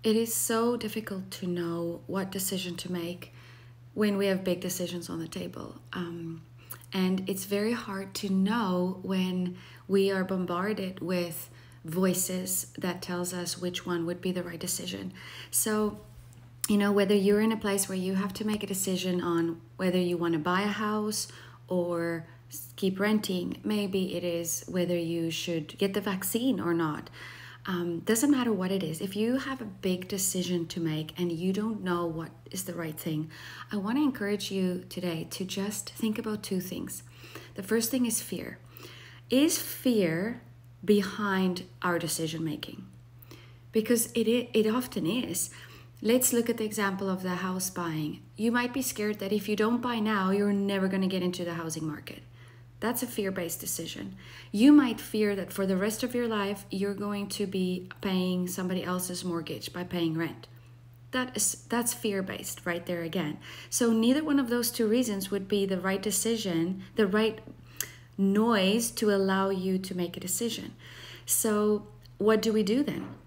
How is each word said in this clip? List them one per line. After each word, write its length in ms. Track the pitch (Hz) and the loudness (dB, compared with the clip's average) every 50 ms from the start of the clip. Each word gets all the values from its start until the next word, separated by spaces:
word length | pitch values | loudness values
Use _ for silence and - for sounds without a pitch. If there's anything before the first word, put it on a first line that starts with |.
| - | 4
It 100 | 226 214 | 4 4
is 180 | 226 226 226 | 4 2 2
so 440 | - - - - 226 226 226 240 240 | 0 -2 0 2 2 2 4 2 2
difficult 560 | 233 226 214 - 220 214 - 202 190 190 190 | 0 -4 -4 -6 -6 -6 -6 -8 -8 -8 -10
to 160 | - - 196 180 | -10 -6 -4 -2
know 540 | 175 175 170 170 165 170 170 170 170 - - | -2 -2 -2 -2 -2 -2 -2 -4 -4 -8 -8
what 240 | - - 190 185 190 | -4 -4 -4 -4 -4
decision 460 | - 196 190 - 202 185 180 180 170 | -4 -4 -4 -2 -2 -4 -4 -6 -6
to 160 | 170 - 180 | -8 -6 -6
make 420 | 180 175 170 175 180 - - - - - - - - - - - - - - - - | -4 -4 -4 -6 -8 -10 -14 -18 -18 -20 -20 -20 -20 -20 -20 -20 -20 -20 -20 -10 -2
when 220 | - 214 208 202 | 2 2 2 4
we 100 | 196 202 | 2 2
have 180 | 196 190 185 190 | 2 2 2 2
big 160 | 185 175 175 | 0 0 0
decisions 500 | - 180 180 - 180 170 180 175 170 - | -2 -6 -4 -4 -4 -4 -4 -8 -8 -6
on 80 | 175 165 | -6 -6
the 80 | 160 | -6
table. 540 | 160 - 190 180 180 180 - - - - - - - | -8 -8 -8 -8 -8 -8 -10 -12 -12 -12 -16 -16 -10
Um, 500 | - 185 175 170 170 170 170 165 165 160 - - - - - - - - - - | -8 -6 -6 -6 -6 -8 -8 -8 -10 -10 -14 -20 -20 -20 -18 -18 -18 -18 -16 -6
and 360 | - 185 185 185 190 185 190 - | 0 2 2 2 2 0 0 -2
it's 160 | 196 190 - | -4 -4 -2
very 280 | - 202 202 208 226 | -2 0 0 2 0
hard 420 | 240 233 - - 196 190 196 196 - | 0 -2 -4 -6 -8 -8 -8 -8 -8
to 180 | - - 196 | -6 -2 2
know 680 | 190 190 190 202 226 240 214 185 180 180 180 185 185 - | 4 4 4 4 4 2 2 2 2 2 2 0 -2 -4
when 540 | - 185 190 190 185 185 180 180 180 180 180 - - - - - - - | -4 0 2 2 2 2 0 0 -2 -2 -4 -8 -14 -18 -20 -18 -4 0
we 240 | 190 196 196 196 | 2 4 4 4
are 100 | 196 190 | 2 0
bombarded 760 | 185 185 196 185 180 175 175 175 190 208 214 202 190 185 185 - | 0 0 0 -2 0 0 0 0 0 0 -2 -2 -4 -6 -6 -6
with 500 | - 170 185 180 175 175 160 - - - - - - - - - - | -4 -2 0 0 -2 -2 -6 -10 -12 -14 -18 -20 -20 -20 -20 -14 -10
voices 840 | 160 156 185 190 185 180 185 - - 185 180 185 190 - - - - - - | -4 0 2 4 4 4 2 0 -2 -2 -4 -2 -2 -2 -4 -4 -6 -8 -4
that 240 | - 180 175 180 | -4 -4 -4 -4
tells 320 | - - 180 175 180 175 180 | -6 -4 -2 -2 -2 -2 -4
us 240 | 180 175 175 - 175 | -4 -4 -4 -4 -4
which 260 | 175 180 180 - - | -4 -4 -4 -4 -4
one 220 | 180 175 170 165 | -2 -2 -2 0
would 140 | 170 175 180 | -2 -4 -2
be 100 | - 185 | -2 -2
the 140 | 180 180 175 | -2 -2 -4
right 160 | 175 170 160 | -6 -8 -8
decision. 520 | 175 180 - - 175 175 185 - 196 185 - - - - - - - - | -4 -4 -4 -4 -4 -6 -6 -6 -8 -8 -10 -12 -16 -16 -14 -16 -14 -2
So, 480 | - - - 226 214 214 214 208 208 - - - - - - - - - - - - - - - | -2 0 2 2 2 2 2 0 -2 -6 -16 -18 -20 -20 -20 -20 -20 -20 -20 -20 -10 -10 0 4
you 80 | 208 | 4
know, 140 | 202 202 208 | 4 6 6
whether 240 | 202 202 202 190 208 | 6 4 6 6 6
you're 260 | 202 190 202 202 208 | 6 6 6 6 6
in 120 | 220 226 | 4 2
a 40 | 220 | 2
place 320 | 220 - 202 196 202 196 - | 0 0 0 0 0 0 -2
where 100 | 190 190 | -2 -2
you 160 | 185 190 196 | -2 0 0
have 180 | 190 196 196 - | 0 0 -2 -4
to 120 | - 214 | -4 -2
make 160 | 214 214 214 | -2 -2 -2
a 40 | 208 | -2
decision 540 | 196 196 190 - 190 185 185 185 185 180 180 | -4 -4 -2 0 0 0 0 0 0 0 0
on 400 | 165 175 170 165 165 165 165 - - - - | 0 0 2 2 2 0 -2 -6 -12 -20 -6
whether 220 | - 185 185 175 185 | -2 0 2 4 4
you 180 | 180 175 175 | 2 2 2
wanna 220 | 165 170 170 165 160 | 2 2 2 2 2
buy 240 | 151 175 180 190 | 2 2 2 2
a 40 | 202 208 | 2 0
house 600 | 202 208 220 214 214 214 208 214 214 - - - - - - - - - - - | -2 -2 -2 0 0 0 0 -2 -2 -4 -6 -6 -10 -18 -20 -20 -20 -20 -8 -2
or 580 | 180 180 175 175 175 170 170 170 170 165 160 - - - - - | -2 0 0 0 0 0 0 -2 -2 -4 -6 -12 -20 -20 -20 -16
s-, 180 | - - - - - | -14 -14 -14 -14 -6
keep 220 | - 196 190 190 190 | -2 0 0 2 2
renting, 600 | 202 214 214 208 208 - 185 180 175 180 - - | 2 2 2 2 2 0 -2 -2 -2 -4 -6 -4
maybe 540 | - 214 208 208 202 190 190 190 185 185 - | -2 -2 0 0 0 0 0 0 0 0 -2
it 80 | 175 180 | -2 -2
is 400 | 175 170 170 170 165 - - - | -2 -2 -2 -2 -4 -4 -6 -6
whether 300 | - 180 180 175 175 180 | -4 0 0 2 2 2
you 340 | 175 170 165 170 170 165 165 | 0 0 -2 -2 0 0 -2
should 480 | 160 - - 180 170 160 156 - - - | -2 -4 -4 -2 -2 -2 -4 -6 -2 -2
get 160 | 196 196 196 | -2 0 0
the 60 | 208 | -2
vaccine 580 | 196 214 190 190 - - - 226 247 269 226 180 | -2 -2 -2 -2 -4 -2 -2 0 2 2 0 2
or 160 | - 170 170 | 0 0 2
not. 340 | 165 165 156 151 - - - - - - - - - - - - - - | 2 2 0 -2 -4 -8 -14 -16 -16 -16 -16 -16 -16 -18 -18 -18 -12 -6
Um, 340 | - 185 175 175 175 170 170 | -4 -2 -2 -2 -2 -4 -2
doesn't 300 | - - 220 226 294 285 | 2 2 2 4 6 6
matter 220 | 285 254 240 233 | 6 4 4 2
what 180 | 214 185 185 185 | 2 2 0 0
it 120 | 196 190 | 0 0
is. 180 | 165 156 160 - | 0 -2 -2 -4
If 160 | 202 190 196 | -4 -4 0
you 220 | 208 220 233 254 269 | 0 2 2 2 0
have 220 | 262 277 269 262 | 0 -4 -6 -6
a 40 | 226 | -8
big 440 | 208 185 - - 190 185 180 185 - | -10 -10 -4 0 0 0 0 -2 -6
decision 580 | 202 190 190 - - 185 180 180 180 175 165 165 | -2 -2 -2 0 0 0 0 0 0 0 -2 -2
to 120 | - 180 | -4 -2
make 320 | 165 160 156 156 156 - - - | -2 0 0 -2 -4 -6 -4 -2
and 140 | 180 175 | -2 -2
you 200 | 170 160 175 190 | 0 0 0 0
don't 300 | 190 214 214 226 220 202 | 0 0 0 -2 -4 -2
know 240 | 185 185 175 175 175 | -2 0 0 0 0
what 240 | 170 160 165 160 160 - - - - | -2 -2 -4 -8 -8 -12 -18 -16 -10
is 140 | - 190 - | -8 -8 -8
the 100 | - 170 | -6 -6
right 240 | 170 165 160 156 - | -6 -6 -6 -8 -6
thing, 320 | - 175 156 151 156 156 - - - - - - - - | -4 -2 -2 -2 -2 -4 -8 -16 -16 -16 -14 -16 -10 -6
I 60 | - | -4
wanna 260 | 202 185 208 240 285 | -2 -2 0 2 2
encourage 480 | 302 277 - - 202 202 208 196 - - | 2 2 2 0 -2 -2 0 -2 -2 -4
you 340 | 196 190 185 180 180 180 - - | 0 0 0 0 0 -2 -6 -8
today 380 | - 190 180 175 165 160 165 - | -8 -4 -2 -2 -2 -4 -6 -8
to 140 | - - 190 | -6 -6 -6
just 460 | 185 - 202 196 208 202 - - - | -4 -2 -4 -4 -2 -4 -6 -8 -10
think 280 | - - - 220 214 - | -6 -2 -2 0 0 -2
about 240 | 226 220 214 208 | -2 -4 -4 -4
two 180 | - - 196 185 | -4 -2 -2 -2
things. 440 | 180 - 180 170 - - - - - - - - - - - - - - - | -2 -4 -8 -8 -8 -8 -10 -12 -14 -18 -20 -20 -20 -16 -16 -16 -16 -14 -12
The 80 | - | -12
first 280 | 190 - 220 233 226 - | -2 0 2 2 2 2
thing 140 | - 254 247 | 2 2 2
is 160 | 226 - - | 2 0 -2
fear. 360 | - - 190 - - - - - - - - - - - - - - - - - - - | -4 -4 -6 -6 -6 -10 -12 -14 -18 -20 -20 -18 -18 -18 -18 -18 -18 -20 -20 -20 -2 4
Is 280 | 240 262 294 339 349 - | 6 6 6 6 4 0
fear 840 | - - - - - 262 240 214 185 160 160 165 196 226 254 - - - - - - - - - - | -2 -6 -8 0 2 4 4 6 4 4 2 0 0 -2 -4 -8 -12 -20 -20 -20 -20 -20 -18 -6 4
behind 800 | 180 208 202 190 - - - 208 202 190 190 190 185 180 175 - - - - | 6 6 6 6 0 -4 -4 -2 0 2 4 4 2 2 0 -6 -12 -10 -4
our 160 | - 180 170 170 | 0 0 0 0
decision 460 | 170 156 - - 165 156 160 160 160 | 0 -2 -2 -2 -2 -2 -2 -2 -2
making? 420 | 156 147 - - - - - - - - - - - - - - - - - - - - - - - | -2 -4 -4 -8 -12 -12 -14 -16 -16 -18 -20 -20 -20 -20 -20 -20 -20 -20 -20 -20 -20 -20 -20 -20 0
Because 360 | - 226 214 - 240 226 - - | 0 0 2 4 2 2 2 0
it, 140 | - 233 220 | 0 0 2
it, 240 | 220 233 247 240 - | 4 2 2 0 2
it 140 | - 220 214 | 2 4 4
often 400 | 220 220 254 247 - - 202 160 | 4 2 0 -2 -2 -4 -2 0
is. 440 | 160 214 254 - - 170 185 - - - - - - - - - - - - | 0 0 0 -2 -2 -2 -4 -4 -4 -8 -16 -18 -18 -20 -20 -20 -20 -14 -4
Let's 320 | - 214 240 254 254 - 247 | 2 4 4 4 4 4 2
look 160 | 233 233 233 | 2 2 2
at 80 | 233 233 | 0 0
the 60 | 220 | -2
example 440 | 214 208 220 202 196 190 190 196 190 | -2 0 0 0 0 0 0 -2 -2
of 140 | 185 185 | -2 -2
the 140 | 185 185 180 | -2 -2 -2
house 340 | 180 185 185 185 185 185 - | -2 -2 -2 -2 -2 -4 -4
buying. 500 | - 185 170 165 156 156 151 151 180 - - - - | -4 -4 -4 -2 -2 -2 -2 -4 -6 -8 -14 -18 -6
You 160 | - 214 233 | 0 0 2
might 220 | 226 240 247 247 247 | 2 2 0 0 -2
be 80 | 277 | -2
scared 360 | 254 - - - 208 208 208 208 | -4 -2 -2 -2 -2 -2 -2 -2
that 140 | 196 190 | -2 0
if 160 | 214 208 202 - | 0 0 0 0
you 80 | 214 | 2
don't 240 | 202 214 220 240 240 | 2 4 4 2 2
buy 180 | 240 247 240 226 | 0 -2 0 0
now, 320 | 208 214 214 196 190 190 | 2 2 2 2 4 4
you're 220 | 196 202 202 202 | 4 4 4 4
never 360 | 202 202 196 196 202 196 190 190 | 4 2 2 2 2 2 2 2
gonna 180 | 190 190 190 | 2 2 2
get 160 | 180 190 185 | 2 2 2
into 200 | 180 180 175 - | 0 0 -2 -2
the 120 | 175 170 170 | -4 -4 -4
housing 320 | 165 165 160 160 160 160 | -4 -4 -4 -4 -4 -4
market. 360 | 156 147 - - - - - - - - - - - - - - - - - | -4 -6 -6 -10 -12 -14 -14 -16 -18 -20 -20 -20 -20 -20 -20 -20 -20 -10 -4
That's 220 | - 226 247 247 | -2 -2 -2 -2
a 40 | 254 | -4
fear-based 540 | 240 - - 202 190 190 190 175 170 170 - | -4 -2 -2 -2 -2 -2 -2 -4 -4 -6 -6
decision. 540 | 170 160 - - 165 165 - - - 196 - - - - - - - - | -6 -6 -4 -4 -6 -8 -8 -10 -10 -10 -12 -14 -16 -16 -16 -18 -12 -4
You 200 | - 202 233 285 | 4 8 10 12
might 280 | 294 294 262 240 220 - | 12 12 10 8 0 -2
fear 340 | - - - 214 214 202 202 | -4 -2 0 2 2 2 2
that 200 | 190 175 180 - | 0 -4 -4 -2
for 100 | - 196 | 0 2
the 140 | 190 190 185 | 2 4 2
rest 240 | 196 220 214 - | 2 0 0 -2
of 120 | 254 240 - | -4 -2 0
your 140 | 240 240 226 | 0 0 0
life, 380 | 220 208 196 196 208 208 - - | 0 0 0 0 -2 -4 -6 -8
you're 240 | - 190 196 202 202 | -2 -2 0 -2 -2
going 340 | 196 208 202 208 202 202 202 | -2 -4 -2 -2 -4 -4 -4
to 160 | - - 208 | -2 -4 -4
be 420 | 185 190 190 185 180 180 180 - - - - | -2 0 0 0 0 0 -2 -6 -10 -12 -6
paying 440 | - 202 185 185 185 185 180 180 180 | -2 0 2 2 2 2 0 0 0
somebody 380 | 180 - - 185 180 185 180 - | -2 -2 -4 -2 -2 -2 -2 -2
else's 400 | 180 180 180 180 - 180 175 - | -2 -2 -2 -2 -4 -6 -4 -4
mortgage 480 | 180 170 165 160 - 151 117 - - | -2 -2 -2 -4 -6 -8 -8 -8 -10
by 120 | - 175 180 | -8 -8 -6
paying 340 | 175 - 175 170 165 156 160 | -4 0 0 2 2 2 0
rent. 280 | 165 151 - - - - - - - - - - - - - - - - | -2 -4 -6 -10 -16 -20 -20 -20 -20 -20 -20 -20 -20 -20 -20 -20 -14 -4
That 220 | - 254 254 254 - | -2 -2 -2 -2 -2
is, 300 | 214 - - - - - - | 0 0 0 -2 -4 -6 -2
that's 240 | 233 233 240 240 - | -2 0 0 0 -2
fear-based 640 | - - 214 196 190 190 190 - - - - - - - | -2 -2 -2 -2 0 -2 -4 -6 -8 -8 -10 -10 -6 -4
right 180 | 180 170 175 175 | -4 -4 -4 -4
there 180 | - 175 170 | -4 -4 -4
again. 360 | 170 165 165 190 160 151 156 - - - - - - - | -4 -4 -2 -2 -2 -2 -4 -8 -12 -16 -16 -16 -10 -4
So 200 | - - 247 233 | 0 2 4 4
neither 320 | 226 220 226 240 262 302 | 4 6 6 6 6 4
one 160 | 311 302 285 277 | 4 4 4 2
of 120 | 262 226 | 4 2
those 200 | 240 240 233 240 | 0 0 0 0
two 160 | - - 226 | 0 0 2
reasons 440 | 208 220 247 247 226 202 196 190 - | 4 4 2 2 0 -2 -4 -2 -2
would 180 | 208 196 196 - | -4 -4 -2 0
be 160 | 208 202 196 | 0 2 2
the 160 | 190 190 180 | 2 0 0
right 220 | 175 190 190 196 | 0 0 0 0
decision, 800 | - 214 196 - - 226 233 220 214 190 170 165 165 180 190 - - - - | 0 0 0 0 2 2 0 0 0 0 2 2 2 0 -2 -4 -8 -4 2
the 100 | - 214 | 2 4
right 340 | 190 196 214 220 220 214 - - - - - - - - - - - - - - - - - | 4 4 4 4 2 0 -4 -14 -16 -18 -18 -20 -20 -8 -8 -8 -8 -8 -20 -20 -12 0 2
noise 720 | 196 196 196 208 220 233 226 202 190 190 208 240 233 - | 4 4 6 6 6 6 6 6 6 6 4 4 2 0
to 200 | - - 233 208 | 0 2 4 4
allow 380 | 202 196 190 190 190 190 190 196 | 6 6 4 4 4 4 4 2
you 300 | 196 185 185 190 185 185 | 2 0 0 0 0 0
to 180 | 190 - 185 | -2 -2 -2
make 220 | 180 175 175 - 185 | -2 -2 -2 -4 -8
a 20 | |
decision. 540 | - 185 - - 233 233 233 - - - - - - - - - - - - - - | -6 -4 -2 -2 -2 -2 -2 -4 -8 -10 -12 -14 -18 -18 -18 -16 -16 -16 -18 -14 -2
So 640 | - - - - 220 214 208 208 214 208 202 208 - - - - - - - | -2 0 2 4 4 4 4 4 4 4 2 0 -8 -18 -20 -20 -20 -6 2
what 240 | 202 214 220 214 | 4 6 6 6
do 100 | 220 226 | 4 4
we 100 | 208 220 | 4 4
do 200 | 208 190 220 269 | 4 4 4 2
then? 260 | 294 - - 330 - - - - - | 2 0 -2 -4 -6 -8 -12 -16 -18